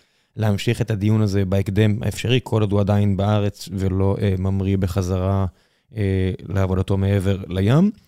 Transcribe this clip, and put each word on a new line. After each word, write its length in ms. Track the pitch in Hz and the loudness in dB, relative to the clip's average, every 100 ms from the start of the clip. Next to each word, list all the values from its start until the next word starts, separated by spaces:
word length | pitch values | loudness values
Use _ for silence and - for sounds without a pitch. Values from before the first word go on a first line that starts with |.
| _ _ _ - | _ _ _ -4
להמשיך 460 | 110 98 - 117 | -2 0 -2 -2
את 100 | 120 | -2
הדיון 300 | 107 104 110 | 0 2 2
הזה 240 | 107 98 98 | 2 0 0
בהקדם 580 | 98 98 98 110 104 | 0 0 2 2 2
האפשרי, 360 | 104 - 117 127 | -4 -4 -2 -2
כל 180 | - 113 | 0 -2
עוד 100 | 107 | 0
הוא 80 | 101 | 0
עדיין 380 | 101 101 101 95 | 0 2 2 0
בארץ 520 | 98 107 101 - - | 0 0 0 -6 -10
ולא, 460 | 95 95 92 98 95 | -4 -2 0 0 0
אה, 140 | 101 95 | 0 0
ממריא 400 | 95 95 95 98 | -2 -2 0 0
בחזרה, 680 | 92 98 90 92 92 98 95 - _ _ _ 110 | 0 -2 -2 -2 0 0 -2 -6 _ _ _ -6
אה, 360 | 98 95 95 87 - | -2 0 -2 -4 -6
לעבודתו 480 | 98 92 92 95 98 | -2 0 0 0 0
מעבר 400 | 95 101 92 95 98 | 2 2 0 -2 -4
לים. 440 | 90 98 143 202 - | 0 2 4 2 0